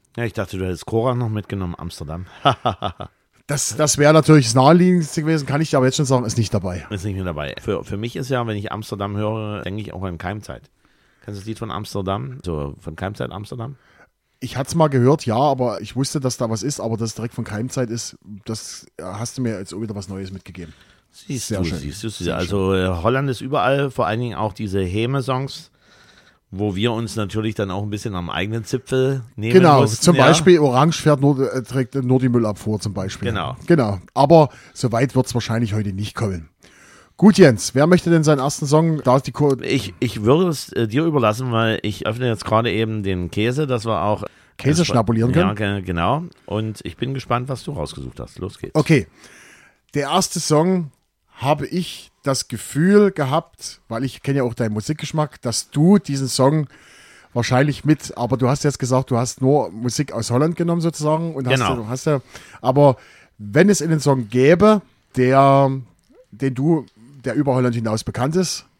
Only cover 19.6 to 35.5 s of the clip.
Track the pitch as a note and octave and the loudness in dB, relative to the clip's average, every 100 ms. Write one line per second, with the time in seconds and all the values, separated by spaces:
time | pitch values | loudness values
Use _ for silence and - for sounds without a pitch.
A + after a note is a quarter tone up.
19.6 | G2 F2+ A2 G#2 F#2 F#2+ F#2+ F#2+ - F2+ | -8 -10 -8 -8 -10 -10 -10 -12 -16 -16
20.6 | E2 - _ _ _ - - C3 - G2+ | -16 -18 _ _ _ -18 -10 -8 -4 -4
21.6 | E2+ C#2+ C#2+ - A2+ - E2+ - F2 G2+ | -4 -4 -8 -10 -10 -6 -4 -2 -2 0
22.6 | F#2+ F#2+ F#2 F2 G2 C3 C#3 B2 C3 C#3 | 0 0 0 0 0 0 -2 -4 -4 -2
23.6 | G#2 C#3 C#3 B2 A2 A2+ B2 E2 G#2+ - | 0 0 -2 -2 -2 -2 -4 -4 -6 -6
24.6 | G#2+ G2 F2+ G2+ A#2 C#3 B2 C3 C3+ - | -4 -2 -2 -2 -2 -2 -2 -4 -6 -12
25.6 | - _ _ _ _ _ _ _ _ F#2+ | -20 _ _ _ _ _ _ _ _ -4
26.6 | G#2 F#2 A#2 A2+ A2+ G#2 G2+ G#2+ A2 G#2 | -4 0 -2 -2 -4 -6 -4 -4 -4 -4
27.6 | G2+ F#2 G#2 G#2 A2+ F#2 F2 D#2 G2 A#2 | -4 -4 -6 -6 -6 -8 -6 -6 -4 -6
28.6 | G#2+ B2+ - C3 C3 C3+ A2+ - A2 F#3 | -4 -6 -2 0 0 -2 -8 -8 4 6
29.6 | F3 C#3 A2 A2+ - E3 C3 D#3+ D#3+ F3 | 8 6 4 2 4 6 6 6 6 6
30.6 | C#3+ B2 D#3+ - D#3 C#3+ C#3 C3+ B2+ B2 | 6 4 2 2 2 4 2 2 0 -4
31.6 | A2+ C3+ B2 C#3 B2+ B2+ B2+ A#2+ G#2+ G2 | -4 -4 -2 -2 0 2 2 2 0 -2
32.6 | A2 G#2+ G#2+ G2 F#2+ - A#2+ G#2 D2 B2+ | -4 -4 -4 -6 -8 -6 -4 -4 -4 -4
33.6 | - E3+ A2 F#2+ - - C#3 E3 D3 - | 2 2 2 -2 -4 2 6 8 6 0
34.6 | - - B2 A2+ C#3 C3 B2 A#2+ - | -20 -6 -2 0 0 0 0 -2 -2